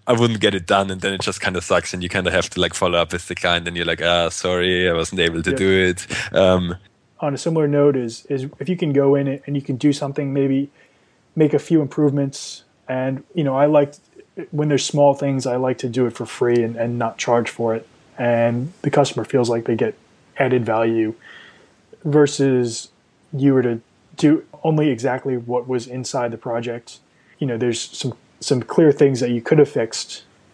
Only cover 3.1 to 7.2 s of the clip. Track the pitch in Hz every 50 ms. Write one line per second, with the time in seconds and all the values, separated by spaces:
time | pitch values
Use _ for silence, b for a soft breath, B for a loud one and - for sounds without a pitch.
3.1 | - 85 - - 90 - - 87 87 85 85 87 85 87 85 82 85 - 80 85
4.1 | 87 87 85 82 - - - 90 90 90 90 92 92 90 90 90 85 82 82 -
5.1 | 95 92 85 85 82 82 82 101 131 131 95 95 95 95 92 92 90 90 - B
6.1 | B B B B - - 95 92 92 92 90 87 87 - - _ _ _ _ _
7.1 | _ -